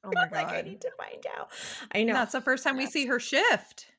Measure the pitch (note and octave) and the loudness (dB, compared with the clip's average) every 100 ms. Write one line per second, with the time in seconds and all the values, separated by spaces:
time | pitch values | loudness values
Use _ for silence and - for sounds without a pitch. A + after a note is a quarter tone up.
0 | - F4+ F#4 - - - - G4+ B4 - | -2 0 2 0 -2 -4 -6 -8 -8 -8
1 | - - - - - - - - - G#3 | -14 -10 -10 -10 -10 -12 -12 -12 -4 0
2 | A3+ A3 A#3 C4 B3+ C4 D4 C4 C4+ D4+ | 2 2 2 0 2 2 2 0 0 0
3 | C4 B3 - C4+ A4+ A3+ - - - | 0 0 2 4 6 4 0 -20 -20